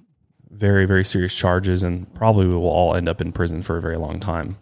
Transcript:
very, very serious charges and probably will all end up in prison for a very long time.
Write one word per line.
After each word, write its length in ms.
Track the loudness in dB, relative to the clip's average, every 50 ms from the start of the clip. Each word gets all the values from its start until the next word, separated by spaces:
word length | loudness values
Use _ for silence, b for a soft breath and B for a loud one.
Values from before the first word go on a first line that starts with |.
| _ _ _ _ _ _ _ _ _ -20
very, 340 | -10 -2 2 2 4 4 4
very 200 | 4 4 2 2
serious 300 | 2 0 -2 -2 -2 -4
charges 480 | 0 0 2 2 2 2 0 0 0 0
and 300 | -2 -4 -4 -8 -12 -8
probably 320 | -2 2 2 4 4 4
will 200 | 4 2 2 0 0
all 260 | 2 2 2 2 2
end 120 | 0 -2 -2
up 120 | -4 -4
in 100 | -4 -6 -4
prison 300 | -2 -2 -2 -2 -6 -6
for 140 | -4 -6
a 40 | -4
very 160 | -4 -4 -6
long 220 | -6 -6 -6 -8 -8
time. 360 | -6 -6 -4 -4 -6 -8 -10 -14